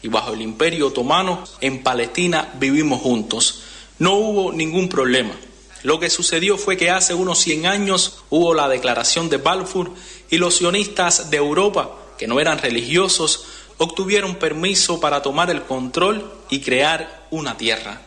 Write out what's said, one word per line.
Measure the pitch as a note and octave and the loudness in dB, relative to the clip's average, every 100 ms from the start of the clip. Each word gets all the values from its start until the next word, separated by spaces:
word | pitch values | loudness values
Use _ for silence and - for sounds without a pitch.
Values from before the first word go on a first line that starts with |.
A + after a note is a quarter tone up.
y | A#2 | 0
bajo | A2 A#2 | -2 -2
el | A2 | -6
Imperio | A2+ A2 D#3+ E3 C#3 | -8 0 0 2 0
Otomano, | C3 B2 E3 F#3+ F3 - - | 0 2 2 2 -4 -8 -4
en | C3+ C3 | -4 -2
Palestina, | C3 B2 A#2 - F3+ D#3+ C#3 C3 | -2 0 -2 0 0 0 -2 -2
vivimos | C3+ C#3+ D#3 B2 | 2 2 2 0
juntos. | B2+ A#2 G#2+ A2 - - - - - - | 0 0 0 0 0 -2 -16 -20 -20 0
No | F3 | 2
hubo | G3+ A3 G#3 F#3 | 4 2 0 0
ningún | D#3+ D#3+ E3+ F#3 | -2 -2 0 0
problema. | - C3 B2+ A2+ - - - - - | 0 2 2 0 -8 -18 -20 -20 -8
Lo | B2+ D#3+ | -2 0
que | E3+ | 0
sucedió | - - E3 F#3+ G3 | 0 0 0 2 0
fue | G3 F3+ | 0 0
que | E3+ | 2
hace | F#3 F3+ | 2 0
unos | F3 F#3 E3 | 0 0 0
cien | E3+ D#3 E3+ | 0 0 0
años | G3+ G3 F#3 - - - | 0 2 0 0 -4 0
hubo | D#3 E3+ | 2 4
la | D#3+ C#3+ | 4 2
declaración | B2+ B2+ A#2+ A#2 E3 E3 | 2 0 0 0 0 0
de | C#3 | 0
Balfour | C#3+ F#3 F#3 F#3 - - - - - | 0 -2 -2 -4 -4 -8 -20 -20 -2
y | E3 | 0
los | F3 E3+ | 2 2
sionistas | F3 G3 G3+ - F3 - D#3 | 2 0 -2 0 0 0 0
de | D3 | 0
Europa, | D3 D#3+ G#3 F3+ C3+ - - - | 2 4 2 2 -4 -10 -20 -10
que | A2 | -2
no | B2+ | 2
eran | E3 D3+ | 2 0
religiosos, | C3+ A#2 A#2+ E3 F#3+ - D#3 - - - - - | 0 -2 0 2 2 2 0 -2 -6 -20 -20 -4
obtuvieron | E3+ - F#3+ G3+ F#3+ F3 | -4 -2 0 0 0 -2
permiso | D#3+ D3+ F#3 F#3+ - E3+ | -2 0 0 0 0 0
para | D3+ C#3+ | 0 0
tomar | C#3 C#3 F3 | 0 0 0
el | D3+ | 0
control | - C3 B2+ - F#3 G#3+ G#3+ - - | -4 -6 -4 0 0 0 -6 -16 -8
y | C#3 | -6
crear | B2+ B2+ D3 D#3+ - - - | 0 2 2 0 -6 -16 -10
una | D#3 C#3+ A2 | -6 -6 -4
tierra. | A2+ A2 G#2 G#2+ | -2 -2 -6 -14